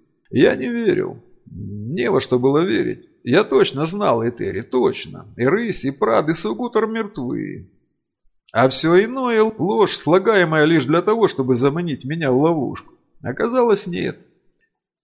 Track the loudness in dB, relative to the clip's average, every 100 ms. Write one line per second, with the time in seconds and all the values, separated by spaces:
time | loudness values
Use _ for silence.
0 | _ _ -6 2 2 2 -4 -4 -2 -2
1 | -4 -8 _ _ -20 -14 -12 -10 -8 -4
2 | 0 0 0 0 2 2 0 0 -2 -6
3 | -14 _ 0 0 2 2 2 0 -4 -2
4 | 0 0 -2 -4 -6 -6 -4 0 0 -2
5 | -12 -16 -14 -4 0 0 -2 -4 -4 -2
6 | 0 2 2 0 -2 -4 -4 -2 -2 -4
7 | -8 -8 -8 -6 -8 -12 -16 _ _ _
8 | _ _ _ _ _ 2 2 2 4 4
9 | 2 -2 -2 2 2 0 -2 2 0 0
10 | 2 2 4 2 4 4 4 4 2 2
11 | 2 2 2 0 0 2 2 0 -4 -6
12 | -6 -4 0 2 2 0 -4 -8 -16 _
13 | _ _ -10 -4 -2 0 2 2 -2 -6
14 | -6 -8 _ _ _ _ _ _ _ _